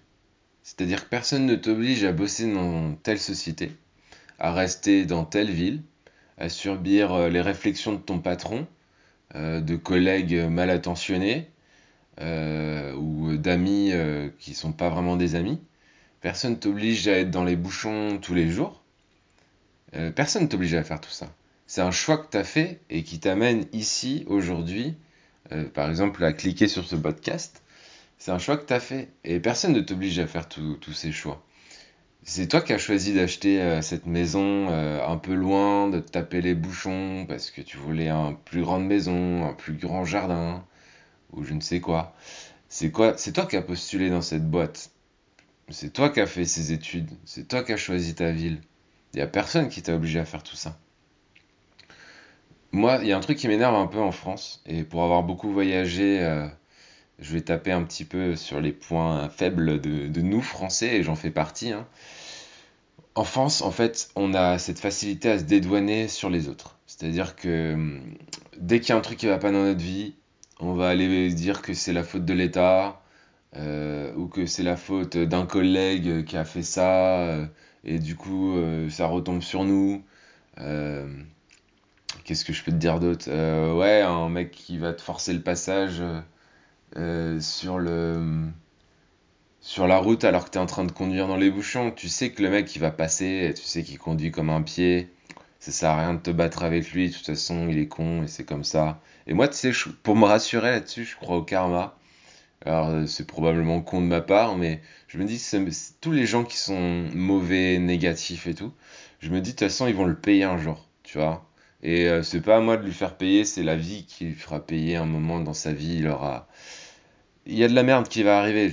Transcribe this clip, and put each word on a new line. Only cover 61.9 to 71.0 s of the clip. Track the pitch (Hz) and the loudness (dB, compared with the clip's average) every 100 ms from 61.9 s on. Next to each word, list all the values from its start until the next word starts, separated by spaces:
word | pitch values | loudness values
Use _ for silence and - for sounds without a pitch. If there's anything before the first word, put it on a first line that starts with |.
| - - - - - - - - _ _ _ - | -18 -20 -20 -18 -18 -20 -20 -20 _ _ _ -8
En | - | -4
France, | 110 131 139 156 | -2 2 2 2
en | 95 | 0
fait, | 104 117 - - - | 2 2 0 -6 -2
on | 98 | 2
a | 95 90 90 | 4 4 2
cette | - 87 | -2 -4
facilité | 101 98 104 92 117 | -4 -2 -4 0 2
à | 104 | 2
se | |
dédouaner | 78 98 90 101 101 107 110 | 4 4 6 2 2 0 -2
sur | - 98 | -4 -2
les | 87 73 | 0 -2
autres. | - - - - | -8 -16 -20 -20
C'est-à-dire | - 80 85 90 - | -8 -4 -2 -4 -4
que, | 90 82 80 | -2 0 0
hum, | 78 78 69 62 - - - - - | -2 -2 -6 -12 -18 -16 -18 -18 -8
dès | 87 120 | 2 2
qu'il | 117 | 4
y | |
a | 113 | 2
un | |
truc | - 117 | 2 -2
qui | 110 | 0
va | 95 | 2
pas | 104 | 2
dans | 98 | 4
notre | 98 95 | 4 2
vie, | 85 95 104 - _ _ _ - | -2 -4 -6 -12 _ _ _ -8
on | 85 | -4
va | 90 90 | 0 2
aller | 90 | 4